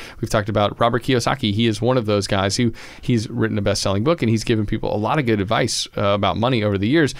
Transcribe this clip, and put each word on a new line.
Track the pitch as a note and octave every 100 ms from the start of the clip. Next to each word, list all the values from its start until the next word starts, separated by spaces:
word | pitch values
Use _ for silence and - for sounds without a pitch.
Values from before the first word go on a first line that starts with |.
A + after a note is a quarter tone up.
| - -
We've | A2+
talked | A2+ G2+
about | G#2 G#2 -
Robert | A#2 A#2+
Kiyosaki. | - B2 B2+ C3 G#2+
He | G2+ A#2
is | G#2
one | A#2 B2+
of | G#2+
those | G#2 F#2+
guys | G2+ G2 A2+
who, | A#2+ - - -
he's | - A#2 A2
written | A#2 A2 G#2+
a |
best-selling | G2+ G#2 G2+ G2
book, | C3 E3+
and | A2+
he's | A2+
given | - A2 G#2
people | A2 A2
a | G#2+
lot | G#2+ D3+
of | A#2
good | G#2+
advice, | G2 B2 B2 - - -
uh, | G2+
about | G2+ G2 F2+
money | A#2+ B2
over | G#2 G2
the | G#2+
years. | E3 D3